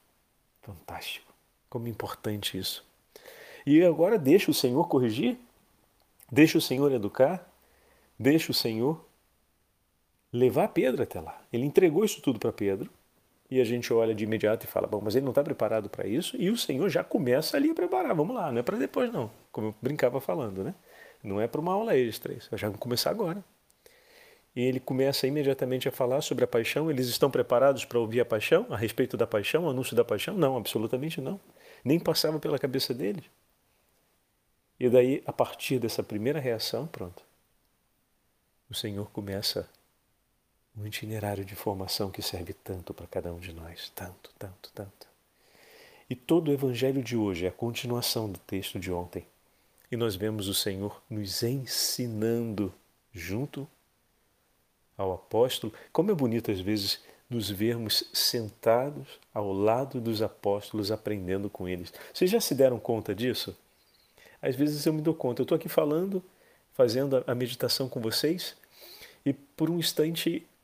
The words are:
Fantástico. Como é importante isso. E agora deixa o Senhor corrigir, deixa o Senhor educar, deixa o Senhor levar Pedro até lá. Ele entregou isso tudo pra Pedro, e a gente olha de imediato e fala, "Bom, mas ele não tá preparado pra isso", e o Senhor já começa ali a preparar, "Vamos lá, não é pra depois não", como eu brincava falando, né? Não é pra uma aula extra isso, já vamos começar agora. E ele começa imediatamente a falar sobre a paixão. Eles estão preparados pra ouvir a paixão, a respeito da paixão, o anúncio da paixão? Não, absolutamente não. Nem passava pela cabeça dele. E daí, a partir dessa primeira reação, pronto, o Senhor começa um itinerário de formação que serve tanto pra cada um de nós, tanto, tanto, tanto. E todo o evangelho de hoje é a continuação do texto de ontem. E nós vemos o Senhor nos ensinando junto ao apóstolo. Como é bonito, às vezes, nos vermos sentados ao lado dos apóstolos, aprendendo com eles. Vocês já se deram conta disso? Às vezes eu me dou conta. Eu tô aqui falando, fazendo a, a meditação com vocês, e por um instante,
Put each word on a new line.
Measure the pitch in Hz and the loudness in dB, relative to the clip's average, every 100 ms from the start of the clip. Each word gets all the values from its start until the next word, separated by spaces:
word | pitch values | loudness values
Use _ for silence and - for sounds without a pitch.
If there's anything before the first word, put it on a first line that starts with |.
| _ _ _ _ _ _ | _ _ _ _ _ _
Fantástico. | - 85 - 92 - - - _ _ _ _ | -18 -16 -14 -12 -10 -12 -14 _ _ _ _
Como | 120 117 | -8 -8
é | |
importante | 107 101 - 110 104 - 95 | -8 -8 -8 -6 -4 -4 -6
isso. | - - - _ _ - - - - - | -6 -8 -14 _ _ -20 -20 -20 -20 -8
E | 139 156 | 4 6
agora | 180 180 175 220 | 8 6 4 4
deixa | 135 190 - | 6 6 6
o | |
Senhor | - 127 131 175 | 2 2 2 2
corrigir, | 139 120 113 233 247 - _ _ _ _ _ _ _ - | 4 2 2 0 -2 -8 _ _ _ _ _ _ _ -2
deixa | 123 156 165 | 6 6 6
o | |
Senhor | - 131 143 | 2 2 2
educar, | 127 101 - 135 180 - _ _ _ _ _ _ - | 2 0 4 4 4 -8 _ _ _ _ _ _ 0
deixa | 120 160 - | 4 4 4
o | |
Senhor | - 120 110 127 160 - _ _ _ _ _ _ _ _ _ _ _ _ | -2 -2 0 0 -2 -8 _ _ _ _ _ _ _ _ _ _ _ _
levar | 120 127 131 208 | 4 6 6 2
Pedro | 170 254 196 | 2 2 2
até | 110 90 | -2 -4
lá. | 78 - - | -12 -14 -6
Ele | 120 | -2
entregou | 139 196 180 156 | 2 6 6 6
isso | 214 - | 2 2
tudo | - 110 | 0 0
pra | 117 | 0
Pedro, | - 101 98 - - _ _ _ _ _ | 0 0 0 -4 -14 _ _ _ _ _
e | 131 | 2
a | |
gente | 113 120 117 | 2 0 2
olha | 117 113 | 4 4
de | 104 | 2
imediato | 107 110 104 110 - | 0 2 2 0 -2
e | |
fala, | - - | -2 -2
"Bom, | 104 | -2
mas | 104 117 | 0 0
ele | |
não | 139 | 2
tá | 127 | 2
preparado | 151 123 110 110 101 | 0 0 0 0 -2
pra | - 98 | -6 -2
isso", | 123 190 - | -2 -2 -2
e | 185 | 0
o | 233 | 0
Senhor | - 135 190 | -2 0 0
já | 147 | 0
começa | - 233 123 131 156 285 | 0 0 4 2 2 2
ali | 294 | 2
a | |
preparar, | 320 349 370 311 | 2 0 0 0
"Vamos | 175 170 247 | 0 0 -2
lá, | 165 | -2
não | 117 | -2
é | |
pra | 123 214 | -2 -2
depois | 285 - 240 | -2 -2 -2
não", | 208 110 - _ | -2 -6 -10 _
como | - 107 | -6 -6
eu | - | -4
brincava | 123 151 123 135 | -4 0 0 0
falando, | - 175 113 95 | -2 -4 -4 -4
né? | 107 196 _ - - - | -6 -8 _ -20 -20 -16
Não | 107 98 | -6 -2
é | 117 | -2
pra | 147 | -2
uma | 170 | -2
aula | 190 226 147 | 0 2 2
extra | 120 104 - | 2 -2 -10
isso, | - - | -12 -10
já | 107 107 | -6 -6
vamos | 101 | -6
começar | 120 120 - | -4 -2 0
agora. | 196 180 202 - _ _ _ _ _ _ - - - _ | 0 -2 -4 -10 _ _ _ _ _ _ -20 -20 -20 _
E | 127 | -2
ele | 127 127 | 0 0
começa | - 131 135 135 131 | -2 0 0 2 0
imediatamente | 147 135 131 127 127 135 | 0 0 0 0 -2 -2
a | |
falar | - 123 135 | 0 0 0
sobre | - 123 | 0 0
a | 123 | 2
paixão. | 117 110 143 160 | 2 0 0 0
Eles | 131 127 | 0 -2
estão | 113 143 | 2 4
preparados | 127 - 120 139 127 - | 4 2 6 6 4 0
pra | 120 | -2
ouvir | 110 117 | 0 0
a | |
paixão, | 117 107 - 165 247 | 0 0 4 2 2
a | 117 | -2
respeito | 110 - 127 113 | -2 0 -2 0
da | 113 | 0
paixão, | 107 98 156 | 0 0 0
o | 170 | 0
anúncio | 127 127 113 | -2 0 2
da | |
paixão? | 113 104 - 196 | 2 0 -2 2
Não, | 139 127 | 2 2
absolutamente | 101 117 113 127 156 165 | -2 -2 -2 -2 -4 -6
não. | 135 196 - _ - - | -6 -8 -12 _ -20 -8
Nem | 123 165 | 2 2
passava | 170 156 156 156 | 2 2 0 0
pela | - 139 | -2 -2
cabeça | 135 131 - | 0 -2 -2
dele. | 120 - 185 - _ _ _ _ _ _ _ _ _ _ _ _ _ _ _ | -2 -4 -4 -10 _ _ _ _ _ _ _ _ _ _ _ _ _ _ _
E | 123 | 6
daí, | 123 127 139 - | 6 6 2 -4
a | |
partir | - 127 - - 127 | -2 -2 -2 -2 -2
dessa | 117 - | 0 -4
primeira | - 107 113 156 | -4 -4 -2 -2
reação, | 127 110 - 117 160 | -2 -4 -4 -4 -6
pronto, | - 90 - - _ _ _ _ _ _ _ _ _ _ _ _ _ _ | -8 -12 -14 -20 _ _ _ _ _ _ _ _ _ _ _ _ _ _
o | |
Senhor | 110 110 101 101 | -8 -6 -6 -8
começa | - 101 98 - - 80 _ _ _ _ _ _ _ _ _ _ 107 | -8 -6 -4 -4 -4 -8 _ _ _ _ _ _ _ _ _ _ -12
um | 107 | -10
itinerário | - 107 110 104 98 | -10 -8 -4 -4 -4
de | 98 | -6
formação | 104 107 95 95 - 98 | -6 -4 -4 -4 -4 -4
que | 90 | -4
serve | - 90 82 | -8 -8 -10
tanto | - - 92 87 | -12 -10 -10 -10
pra | 82 87 | -14 -8
cada | 95 87 | -8 -6
um | 85 | -10
de | 92 | -12
nós, | 82 82 85 - | -14 -16 -14 -16
tanto, | - 90 92 - _ | -14 -14 -16 -20 _
tanto, | 101 92 - | -16 -16 -18
tanto. | - 101 - - _ _ _ _ _ - - - - _ | -14 -14 -16 -20 _ _ _ _ _ -20 -20 -20 -20 _
E | 123 | -12
todo | - 165 156 | 2 2 4
o | |
evangelho | 139 135 117 131 139 | 2 0 0 0 0
de | 117 117 | 0 0
hoje | 104 87 90 | 0 0 -2
é | |
a | |
continuação | - 117 113 120 120 117 120 107 | -2 -6 -4 -4 -4 -2 -4 -4
do | 87 | -8
texto | - 95 - 101 | -8 -6 -6 -8
de | 92 | -4
ontem. | 90 90 90 - _ _ _ _ _ _ | -4 -6 -10 -12 _ _ _ _ _ _
E | 117 | -2
nós | 117 92 | -2 -2
vemos | 107 107 98 | -4 -2 -2
o | |
Senhor | 98 104 95 101 - _ | -2 -2 -4 -6 -8 _
nos | 107 98 - | -8 -6 -4
ensinando | 120 135 123 - - - 123 107 113 117 117 101 95 - _ _ _ | -2 -4 -4 -4 -2 -2 -4 -2 0 0 -2 -2 -4 -6 _ _ _
junto | 90 85 104 143 143 139 _ _ _ _ _ _ _ _ _ _ _ _ - | -14 -6 -6 -6 -8 -14 _ _ _ _ _ _ _ _ _ _ _ _ -6
ao | 95 | -4
apóstolo. | 90 - 110 127 - 113 - - | -4 -2 2 2 0 -6 -10 -4
Como | - 190 | 0 2
é | |
bonito, | 175 123 117 113 | 2 2 0 0
às | 95 | -2
vezes, | 92 107 98 - - - _ | 0 -2 -2 -6 -10 -20 _
nos | 117 98 | -6 -4
vermos | 98 110 117 110 - - | -2 -2 0 -2 -2 -2
sentados | - - 120 107 - 113 117 143 143 135 - _ | 0 0 0 -4 -2 2 2 2 -6 -14 -18 _
ao | 113 101 | -6 -2
lado | 98 104 120 139 127 | 2 2 2 0 -4
dos | 113 107 | -4 -2
apóstolos, | 107 - 101 101 - 107 101 | -2 -2 -2 -2 -2 -4 -2
aprendendo | 107 104 104 90 98 101 | -4 -4 -4 -2 -4 -4
com | - 90 | -6 -6
eles. | 90 82 - - | -6 -8 -16 -16
Vocês | - 185 | 0 2
já | 226 | 2
se | - | 0
deram | 131 131 117 | 4 4 4
conta | - 110 107 | 0 -2 -2
disso? | 101 123 110 - 90 _ _ _ _ _ _ - - | -2 -2 -2 -6 -12 _ _ _ _ _ _ -20 -8
Às | 139 | -4
vezes | 123 147 147 | 0 0 2
eu | 160 | 0
me | 156 | 0
dou | 156 | 0
conta. | 160 127 117 | 0 -2 -2
Eu | 123 | 0
tô | |
aqui | 160 165 | 0 0
falando, | - 151 156 190 190 - _ _ _ _ | 0 2 0 -2 -4 -6 _ _ _ _
fazendo | - 123 123 143 131 | 2 4 4 2 0
a, | 127 | 0
a | |
meditação | 123 123 - 123 - 127 | -2 -2 -2 -2 0 -2
com | 127 | -4
vocês, | 113 - 151 180 - - _ - - - - - | -2 0 0 -2 -6 -14 _ -20 -20 -20 -20 -6
e | 139 | -4
por | 135 - - 160 | -4 -8 -2 0
um | 175 | 0
instante, | 156 - 156 165 170 170 - _ | 0 0 0 0 -2 -4 -8 _